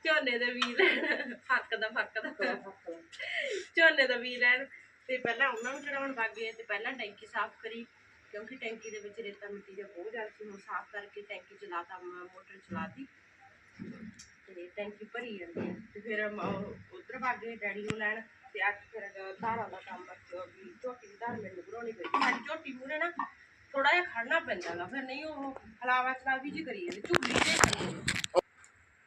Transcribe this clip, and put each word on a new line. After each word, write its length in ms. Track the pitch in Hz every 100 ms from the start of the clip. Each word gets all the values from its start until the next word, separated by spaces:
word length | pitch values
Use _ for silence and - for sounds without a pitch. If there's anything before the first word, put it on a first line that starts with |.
ਝੋਨੇ 340 | 320 311 262 240
ਦਾ 80 | 247
ਬੀਜ 300 | 247 247 247
ਲੈਣ, 580 | 370 294 302 - 277
ਫੱਕ 420 | 233 - 247 - 226
ਦਾ, 120 | 220
ਫੱਕ 300 | 233 214 220
ਦਾ। 360 | 254 - 175 - - - 349 339 - - 659 698 554 403 370 -
ਝੋਨੇ 300 | 330 302 262
ਦਾ 100 | 240
ਬੀਜ 220 | 247 247
ਲੈਣ, 260 | 247 254 269 - - - -
ਤੇ 120 | 254
ਪਹਿਲਾਂ 300 | 233 233 269
ਉਹਨਾਂ 240 | 226 240
ਨੂੰ 100 | 277
ਚੜਾਉਣ 300 | 285 277 277
ਵਗ 180 | 233 220 214
ਗਏ, 160 | 226
ਤੇ 100 | 220
ਪਹਿਲਾਂ 300 | - 202 233
ਟੈਂਕੀ 340 | 254 214 202 214
ਸਾਫ਼ 260 | 226 214 -
ਕਰੀ, 240 | 220 233 233 - - - -
ਕਿਉਂਕਿ 240 | 208 226 262
ਟੈਂਕੀ 340 | 233 226 226
ਦੇ 100 | 208
ਵਿੱਚ 200 | 202 202
ਰੇਤਾ 280 | 202 196 202
ਮਿੱਟੀ 260 | 202 196
ਜਿਹਾ 140 | 190 202
ਬਹੁਤ 220 | 175 196
ਜ਼ਿਆਦਾ 180 | 233 214
ਸੀ। 200 | - 214
ਹੁਣ 100 | 196
ਸਾਫ਼ 340 | 220 190 -
ਕਰਕੇ 300 | 208 202 208
ਟੈਂਕੀ 320 | 202 190 -
ਚਲਾਤਾ, 440 | 196 196 175 170 185
ਮ-, 300 | 180 254 359
ਮੋਟਰ 220 | - 185 381
ਚਲਾਤੀ, 500 | - 190 - - 269 - - - - - - - - - - - - - -
ਤੇ 240 | 180 175 -
ਟੈਂਕੀ 280 | 208 208
ਭਰੀ 340 | 214 240 247 202
ਜਾਂਦੀ 320 | 170 - 185
ਹੈ। 60 | 185 220
ਤੇ 60 | 208
ਫਿਰ 300 | 220 214 214
ਮ-, 100 | 208
ਉਹ 340 | 196 196 208 - - -
ਉੱਧਰ 220 | - 254
ਵਗ 180 | 254 226
ਗਏ 200 | 226 226
ਡੈਡੀ 260 | 202 196
ਨੂੰ 160 | 208 214
ਲੈਣ, 220 | 214 220 220 - -
ਤੇ 140 | 208 196
ਅੱਜ 80 | 202 -
ਫਿਰ 160 | 220 196 196 190 190
ਧਾਰਾਂ 260 | 226 226 196
ਦਾ 120 | 185 196
ਕੰਮ, 200 | 196 180 180 -
ਵੀ 420 | 180 180 - 202 -
ਝੋਟੀ 240 | 254 240 214
ਦੀ 80 |
ਧਾਰ 260 | 202 233 226
ਮੈਨੂੰ 240 | 202 185
ਭਰਾਉਣੀ 280 | 175 226 233
ਪਈ। 120 | 220
ਸਾਡੀ 400 | 175 - 226 240 -
ਝੋਟੀ 240 | 320 285
ਮੂਹਰੇ 260 | 254 262 302
ਨਾ 140 | 339 349 - - - - -
ਥੋੜ੍ਹਾ 200 | 277 277
ਜਿਹਾ 120 | 349
ਖੜਨਾ 360 | 349 233 233 330
ਪੈਂਦਾ 360 | 330 196 170 170
ਗਾ, 100 | 175
ਫਿਰ 160 | 269
ਨਹੀਂ 220 | 262 277
ਉਹ 360 | 311 294 277 262 - -
ਹਲਾਵਾ 280 | 247 254 254
ਚਲਾਵੀ 380 | 262 262 262 277
ਜਿਹੀ 140 | 302
ਕਰੀ 200 | 302 -
ਜਾਂਦੀ, 160 | 349 -
ਝੂਲੀ 320 | - - -
ਜਿਹੀ 240 | - - 330
ਕਰੀ 280 | - -
ਜਾਂਦੀ। 180 | - - - - - 175 - - - - - _